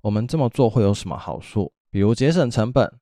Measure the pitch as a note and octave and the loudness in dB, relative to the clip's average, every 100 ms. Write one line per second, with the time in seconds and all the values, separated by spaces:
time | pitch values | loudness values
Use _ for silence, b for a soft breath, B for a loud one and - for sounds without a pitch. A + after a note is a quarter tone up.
0 | G#2+ G#2+ A#2 D#3+ B2 - A#2 B2 G2+ G2+ | -2 -2 -2 -2 -2 2 2 4 2 0
1 | F#2+ C#2 - B1 - G#2+ F#2 _ _ G2+ | -4 -10 -10 -12 -6 -6 -6 _ _ 0
2 | G2+ A#2 C3+ F3 B2+ - A2 C3+ G#2 - | 2 2 2 2 0 0 0 0 -2 -4